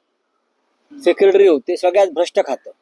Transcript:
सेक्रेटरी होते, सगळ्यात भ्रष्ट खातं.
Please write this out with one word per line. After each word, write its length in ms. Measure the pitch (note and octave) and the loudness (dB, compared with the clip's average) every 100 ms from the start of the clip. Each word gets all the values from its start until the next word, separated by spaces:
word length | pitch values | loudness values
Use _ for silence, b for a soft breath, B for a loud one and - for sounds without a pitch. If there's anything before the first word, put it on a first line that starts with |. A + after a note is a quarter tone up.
| _ _ _ _ _ _ _ _ _ C#3 | _ _ _ _ _ _ _ _ _ -6
सेक्रेटरी 440 | F3 E3+ G3 F#3+ G3 | -2 2 2 4 4
होते, 280 | C#3+ - F3 | 2 -4 -4
सगळ्यात 300 | F3+ F#3+ G3 | -2 0 -2
भ्रष्ट 340 | D3+ F3 G3+ D3+ | -2 -4 -4 -4
खातं. 240 | B2 - - | -8 -14 -20